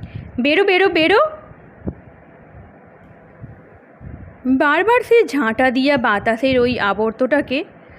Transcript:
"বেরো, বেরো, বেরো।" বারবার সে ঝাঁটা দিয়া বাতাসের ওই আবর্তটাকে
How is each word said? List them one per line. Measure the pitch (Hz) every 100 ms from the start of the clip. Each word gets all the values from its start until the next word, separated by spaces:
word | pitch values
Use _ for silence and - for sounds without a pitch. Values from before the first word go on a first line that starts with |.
| - - - -
"বেরো, | 262 320
বেরো, | 403 359 381
বেরো।" | 339 320 415 622 - - - - - - - - - - - - - - - - - - - - - - - - - - - - - - - 254
বারবার | 262 302 302 381 494
সে | - 466
ঝাঁটা | 381 277 220 226 262
দিয়া | 247 269 285
বাতাসের | 233 202 214 233 262 254
ওই | 240 240
আবর্তটাকে | 202 196 220 220 262 285 - 262 381 - -